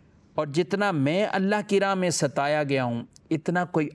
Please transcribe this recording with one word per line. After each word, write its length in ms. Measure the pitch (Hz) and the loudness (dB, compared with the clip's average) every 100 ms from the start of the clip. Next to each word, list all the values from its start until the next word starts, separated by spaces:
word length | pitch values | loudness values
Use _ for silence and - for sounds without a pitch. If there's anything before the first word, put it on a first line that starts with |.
| - - _ - | -20 -20 _ -6
اور 120 | 151 | -2
جتنا 440 | 143 180 196 202 | 0 0 0 0
میں 360 | 165 135 175 214 | 2 2 2 0
اللہ 240 | 196 190 208 202 | 0 0 0 2
کی 120 | 202 | 2
راہ 140 | 196 | 2
میں 160 | 190 180 | 0 0
ستایا 540 | - 143 131 143 151 | 0 0 0 0 0
گیا 200 | 143 139 | 0 0
ہوں، 200 | 123 117 113 - - | 0 -4 -8 -14 -6
اتنا 360 | 156 - 175 180 | -4 -2 -2 0
کوئی 240 | 170 151 | -2 -2